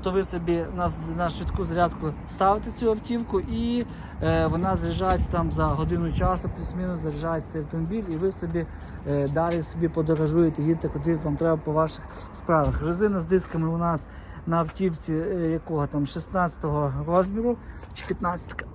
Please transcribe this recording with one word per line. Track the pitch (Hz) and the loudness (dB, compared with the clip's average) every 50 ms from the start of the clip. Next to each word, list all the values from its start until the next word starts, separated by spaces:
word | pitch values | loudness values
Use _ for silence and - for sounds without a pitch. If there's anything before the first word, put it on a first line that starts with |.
| - | -2
то | 190 | 2
ви | 180 196 190 | 2 2 0
собі | 180 - 180 170 165 170 170 165 - - 175 | 0 -2 -4 0 2 2 2 0 -2 -2 0
на, | 180 170 156 165 160 160 165 170 | 0 0 0 -2 -6 -4 -2 0
на | 175 170 | 0 0
швидку | 156 - 180 156 - - 190 | -2 -2 -4 -4 -2 -2 -2
зарядку | 165 165 170 175 170 - - - 156 147 - - - | 0 2 4 4 2 2 0 -4 -4 -4 -6 -10 -12
ставите | - - 196 190 196 214 202 240 | -2 4 4 4 4 4 0 -6
цю | 214 - 240 226 | -6 0 2 2
автівку, | 220 214 220 - 240 233 233 - - 190 | 2 0 0 -2 -2 -2 -2 0 0 -2
і, | 185 - 233 226 226 233 240 240 240 - - - - - - - - | 0 0 -2 -2 0 0 0 0 -2 -2 -6 -12 -12 -12 -8 -2 2
е, | 160 160 165 165 160 | 2 4 4 4 4
вона | 156 165 175 190 190 | 2 2 2 2 2
заряджається | 180 170 170 170 165 190 185 185 175 - - | 2 0 0 0 0 2 2 4 2 2 2
там | - 175 170 165 | 2 0 0 0
за | 160 156 160 | 2 2 2
годину | 156 147 143 160 160 170 175 170 165 | 2 2 2 2 0 2 0 0 0
часу, | 143 - 180 185 185 175 - 180 - | 2 2 2 2 2 2 0 -4 -6
плюс-мінус | - 165 - - 180 185 180 180 170 | -6 -6 -6 -4 -4 -4 -4 -4 -2
заряджається | 151 156 147 147 156 165 165 160 151 - | -4 -4 -4 -2 -2 -2 -2 -2 -4 -4
цей | - 160 | -6 -6
автомобіль, | 151 151 - 165 165 160 190 226 214 175 | -6 -4 -4 -4 -2 -2 -2 -4 -4 -4
і | 165 | -4
ви | 156 175 196 | 0 0 -2
собі, | 190 - - 170 165 170 165 160 - - - - - - - 143 | -2 -2 -6 -4 -2 -2 -4 -4 -6 -12 -12 -12 -12 -10 -4 -2
е, | 143 143 143 139 | 0 2 2 2
далі | 147 156 165 175 170 170 | 2 2 2 2 2 0
собі | 156 - - 165 170 165 | -2 -2 -4 0 0 0
подорожуєте, | 160 165 160 151 165 151 156 151 156 165 170 160 151 - | 2 2 2 4 4 4 4 4 6 6 6 4 4 2
їдете, | 147 156 165 165 - 160 | 2 2 2 2 0 -4
куди | - 156 143 160 170 | -4 -2 0 0 0
вам | 156 151 156 147 | 2 0 -2 0
треба | 139 165 165 160 156 | 2 2 2 2 2
по | 156 - | 0 0
ваших | 151 156 160 160 - - - - - - - - - | 2 2 2 2 0 -8 -12 -14 -14 -14 -14 -12 -12
справах. | - - - 165 160 147 135 127 120 | -12 0 2 4 4 4 4 2 0
Резина | 143 156 170 175 208 214 202 185 | 0 0 0 2 2 2 2 2
з | 165 | 0
дисками | 160 185 185 175 - - 170 160 160 | 2 2 2 2 2 -2 0 0 0
у | 165 170 | 0 0
нас | 170 170 170 151 - - - - - - - - - - | 2 0 0 0 -2 -6 -14 -14 -14 -12 -14 -10 -4 0
на | 165 165 | 2 2
автівці, | 165 160 - - 190 185 165 147 - - 160 | 2 0 0 0 0 0 0 -2 -4 -2 -2
е, | 156 160 - 190 180 170 160 | -2 0 0 -2 0 0 0
якого | 160 165 - - 165 151 143 139 | 0 0 -2 -2 -2 0 0 0
там | - 147 143 | 0 0 0
шістнадцятого | 135 - 175 151 - - 190 180 170 - - 151 151 147 147 147 143 131 135 147 151 | 0 0 -4 -4 -2 0 0 0 0 0 -2 -2 0 0 2 0 0 -2 -2 -2 2
розміру, | 170 180 190 190 196 214 226 240 240 233 - - - - - - - | 4 4 4 4 0 0 0 0 0 -2 -4 -14 -14 -14 -14 -12 -12
чи | - - | -12 -4
п'ятнадцятка? | - - - - 175 175 175 - - - - - - - | -4 -4 -2 -2 -2 -2 -4 -6 -10 -10 -10 -12 -12 -12